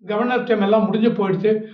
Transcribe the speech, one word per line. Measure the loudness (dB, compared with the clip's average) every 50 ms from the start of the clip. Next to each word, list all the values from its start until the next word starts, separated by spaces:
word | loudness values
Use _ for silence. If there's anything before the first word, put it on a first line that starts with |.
| -8
கவர்னர் | -6 -4 -2 -2 0 -2 -2 0
டேர்ம் | 0 0 0
எல்லாம் | 2 2 2 2 2
முடிஞ்சு | 0 0 0 0 0
போயிடுச்சு, | 2 0 -2 -2 -2 0 0 0 0 0 -2 -8